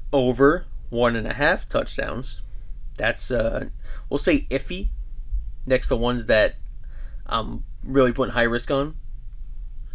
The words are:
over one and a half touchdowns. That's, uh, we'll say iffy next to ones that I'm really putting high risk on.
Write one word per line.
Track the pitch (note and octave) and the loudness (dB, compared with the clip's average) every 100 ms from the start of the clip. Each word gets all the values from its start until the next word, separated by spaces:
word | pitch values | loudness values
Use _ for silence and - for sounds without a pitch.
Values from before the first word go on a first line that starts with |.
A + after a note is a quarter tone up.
| - | 0
over | C#3 B2+ A#2+ C#3 F3+ - - - | 4 4 6 6 6 -2 -8 -4
one | A#2 A#2+ A#2 | 2 2 2
and | A2 | -2
a | |
half | A2+ D3 G3+ - | 2 2 2 0
touchdowns. | C3 - - - A2 - - - - - - - - | -2 -2 -4 -4 -4 -6 -6 -6 -6 -6 -6 -6 -2
That's, | A2 - - | -2 0 -2
uh, | A#2+ A2+ A#2 - - - - - | 0 2 0 -4 -6 -6 -6 -2
we'll | C#3+ | 0
say | - C#3+ - | 4 2 2
iffy | C#3 - F#3 G3+ - - - - - - - - | -2 -2 -2 -2 -4 -6 -6 -2 -2 -2 -4 2
next | B2+ - | 2 2
to | B2 | 2
ones | A#2+ B2 A2 | 2 2 4
that | A2 G2 - - - - - - - - | 6 6 2 -8 -8 -8 -8 -6 -6 -2
I'm | A2+ A2+ A2+ - - | -2 -2 -4 -6 -6
really | - C3+ B2 | 2 6 6
putting | A#2+ A2 | 4 0
high | B2 | 2
risk | A#2 A#2+ - | 2 2 0
on. | C#3 D3 - - - - - - - - - - | 0 0 -4 -8 -8 -8 -8 -8 -6 -6 -8 -6